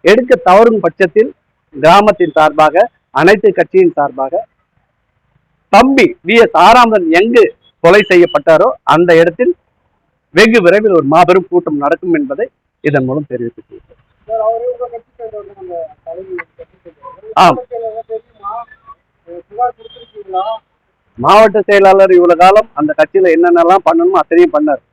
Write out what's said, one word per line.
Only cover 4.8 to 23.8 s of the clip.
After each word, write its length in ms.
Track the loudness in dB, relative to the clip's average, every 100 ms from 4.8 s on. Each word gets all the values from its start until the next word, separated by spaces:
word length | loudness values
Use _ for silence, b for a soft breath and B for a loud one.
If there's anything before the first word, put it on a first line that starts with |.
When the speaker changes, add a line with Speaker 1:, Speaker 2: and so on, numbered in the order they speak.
| _ _ _ _ _ _ _ _ _ 0
Speaker 1:
தம்பி 300 | 2 0 -2 -4 -2
வி 80 | 0
எஸ் 120 | 2 4 4
ஆராமன் 400 | 4 2 0 0 0
எங்கு 240 | 2 2 0 -2 _ _
கொலை 180 | 2 2 2
செய்யப்பட்டாரோ 580 | 2 2 0 0 2 0 -4 -2
அந்த 180 | 0 2 2
இடத்தில் 300 | 2 0 -4 -4 _ _ _ _ _ _ _ 0
வெகு 240 | 2 2 2
விரைவில் 320 | 2 2 0
ஒரு 80 | 2 2
மாபெரும் 340 | 2 0 0
கூட்டம் 320 | -4 -4 -6
நடக்கும் 320 | -4 -4 -2 -4
என்பதை 280 | -4 -8 -10 _ _ _ -4
இதன் 180 | -2 -4
மூலம் 200 | -6 -8
தெரிவித்துக் 360 | -10 -10 -14 _
கொள்கிறேன். 340 | -20 _ _ _ _ -10
Speaker 2:
சார், 140 | -6 -4
அவரு 180 | -4 -8
உங்க 120 | -10 -12 -14
கட்சி 160 | _ _
சேர்ந்தவர் 280 | -16 -16 -18
தான் 100 | -20 -14
அந்த 100 | -14 -14 _ -18
தலைவி 260 | -18 -14 -16 -16 _
கட்சி 180 | -20 _
சேர்ந்தவர். 540 | -20 _ -20 -20 -16 -2
Speaker 1:
ஆம். 160 | -2 -2 -10 -12 -12 -14 -14
Speaker 2:
தெரியுமா? 460 | -16 _ _ -16 -16 -18 _ _ -20 _ _ -20 -20 _
புகார் 280 | -8 -8 -8
கொடுத்திருக்கீங்களா? 680 | -20 -20 -20 -20 -10 -8 -8 -12 _ _ _ _ _ -6
Speaker 1:
மாவட்ட 420 | 0 2 2 0 0
செயலாளர் 480 | 2 4 4 4 4
இவ்வளவு 240 | 2 2
காலம் 260 | 4 2 -2 -8
அந்த 100 | -6 -2
கட்சியில 320 | -2 0 0 0
என்னென்னலாம் 500 | 2 2 2 0